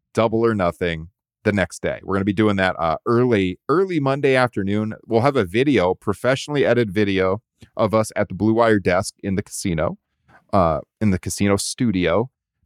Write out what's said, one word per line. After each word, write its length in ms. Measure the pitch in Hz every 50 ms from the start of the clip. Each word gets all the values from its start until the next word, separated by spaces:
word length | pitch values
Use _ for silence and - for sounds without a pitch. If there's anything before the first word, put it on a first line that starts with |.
| _ _ -
Double 320 | 113 110 117 110 113 117
or 80 | 117 110
Nothing 560 | 101 90 87 85 - 92 87 82 80 80 87 _ _ _ _ _ _ -
the 60 | 107
next 300 | 104 101 90 - - -
day. 180 | - 85 64 52 -
We're 100 | - 95
gonna 120 | 98 98
be 60 | 104 98
doing 240 | 98 110 107 101 98
that, 180 | 95 92 - -
uh, 200 | 82 80 78 - - 113
early, 520 | 117 120 127 127 117 101 95 92 92 - _ -
early 300 | 139 175 196 190 180 156
Monday 360 | 139 135 135 143 139 135 131
afternoon. 580 | 131 127 120 - 110 95 98 104 107 107 107 107 - - -
We'll 140 | 113 113
have 140 | 117 143 139
a 100 | 131 101
video, 500 | 85 90 113 135 151 135 101 87 92 92
professionally 680 | - - 110 95 - - 123 135 - - - 147 143 107
edited 300 | 95 120 120 120 104 87
video 480 | 107 104 101 98 92 92 95 95 107 _ _ _ _ - _ -
of 200 | - 113 101 98
us 160 | 110 107 - -
at 140 | - 104 -
the 60 | 92
Blue 180 | 87 101 110 113
Wire 260 | 113 117 113 110 101
desk 360 | 87 92 87 90 101 - - - -
in 100 | 98 95
the 60 | 95 -
casino, 540 | - - - - 101 85 78 80 - 190 - _ _ _ _ _ _ _ - _ - -
uh, 280 | 101 87 82 78 71 - _ _ -
in 80 | 110 107
the 80 | 92 90
casino 360 | - 90 - - 101 101 101 101
studio 720 | - - - - 127 113 95 92 87 80 85 101 123 135 _ _ _ _ _ _ _